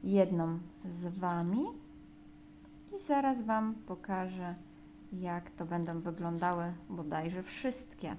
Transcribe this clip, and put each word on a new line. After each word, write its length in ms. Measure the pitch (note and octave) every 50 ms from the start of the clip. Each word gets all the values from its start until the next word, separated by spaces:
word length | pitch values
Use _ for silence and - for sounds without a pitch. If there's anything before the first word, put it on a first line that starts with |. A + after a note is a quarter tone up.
| -
jedną 560 | F#3+ G3 G3 F#3+ F3+ F#3+ E3+ E3 E3 E3 E3+ F3 - - - -
z 200 | F#3 F3 E3+ F3 F3 F3+ F#3+
wami 460 | F3+ F3+ F3 E3+ E3+ E3+ G3 A#3 D#4+ A4+ A#4 - - - - - - - - - - - - - - - - - - - - - - - -
i 40 | G4
zaraz 420 | G4 - D4 C#4 C#4 C4+ C4 B3
wam 320 | A3 A3 A3 A3 A3 A3 A3+
pokażę, 840 | G#3+ - - F#3 F3+ - - G3 F#3 F#3 F#3 F#3 F#3 F3+ F3 F3 F3 - - - - - - - - - - -
jak 360 | F#3 F#3 F3 F3 F3 F3 -
to 160 | - - E3+
będą 360 | D#3+ F3 E3+ E3+ E3 E3+ E3
wyglądały 720 | D#3+ F3 E3 E3 F3 E3+ E3+ E3+ F3 F3+ F3+ F3 E3+ E3+ F3 E3+ - -
bodajże 540 | G3 E3+ E3 D3+ D3 D#3 D#3+ E3 F#3 F#3 F#3
wszystkie. 720 | - - - - C4 B3 - - - - - - D#3+ -